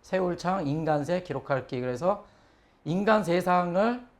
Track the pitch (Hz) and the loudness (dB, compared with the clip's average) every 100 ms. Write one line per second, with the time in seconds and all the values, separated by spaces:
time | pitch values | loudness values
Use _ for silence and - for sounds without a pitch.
0 | - 185 180 170 170 190 143 156 156 151 | -2 -2 0 -2 -2 -2 -2 -2 0 0
1 | 143 180 180 135 - 135 127 127 127 127 | 0 -4 -2 -8 -2 -2 -2 -4 -4 0
2 | 175 202 - _ _ _ _ _ 147 175 | 0 -2 -6 _ _ _ _ _ -4 0
3 | 208 214 170 175 180 180 175 175 226 247 | 4 4 4 0 4 2 2 2 0 -2
4 | - | -10